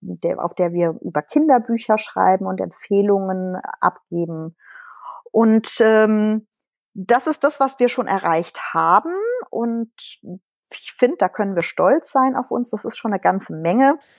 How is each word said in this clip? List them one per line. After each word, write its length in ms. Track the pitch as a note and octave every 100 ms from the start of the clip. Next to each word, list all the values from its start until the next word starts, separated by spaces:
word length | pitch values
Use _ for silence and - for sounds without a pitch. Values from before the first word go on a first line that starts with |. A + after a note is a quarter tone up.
der, 420 | F3+ E3+ E3+ -
auf 120 | F3
der 180 | - F3
wir 240 | F3 E3+ -
über 220 | F3 D3+
Kinderbücher 760 | - C#4+ D#4 B3 A#3 A3+ - G#3+
schreiben 480 | - F#3+ F#3 F#3+ F#3+
und 140 | F#3
Empfehlungen 960 | F3+ - - G3+ G3+ G3 F#3+ F#3 F#3 F#3 - -
abgeben. 760 | F#3 - _ E3+ E3+ D#3+ D#3+ - _ - - - - - -
Und, 360 | A3 A3 A3 A3 -
ähm, 680 | A3 A3 G#3+ G#3+ G#3+ G#3+ - _ _ _ _
das 320 | G3 F#3 A#3+ D#4
ist 180 | D4+
das, 160 | C#4+ -
was 180 | C4+ -
wir 120 | B3
schon 160 | B3+ G#3+
erreicht 680 | F#3+ E3+ E3 F3 - -
haben. 400 | E3 E3 F#3+ E4 F#4 A4+ B4 -
Und 420 | - A#3 A#3 A3+ - - - - F#3 _ _ _
ich 220 | - - -
finde, 200 | B3 F4
da 100 | F3+
können 260 | - G3+
wir 80 | F3+
stolz 480 | - - F3 D#4 -
sein 260 | C4+ C4 C4
auf 140 | B3+
uns. 200 | A#3+ A#3+
Das 160 | G#3+ -
ist 100 | -
schon 160 | A3
eine 80 | G3
ganze 340 | F3+ F#3+ -
Menge. 440 | D#3+ E3 A3 C4+ D4+ _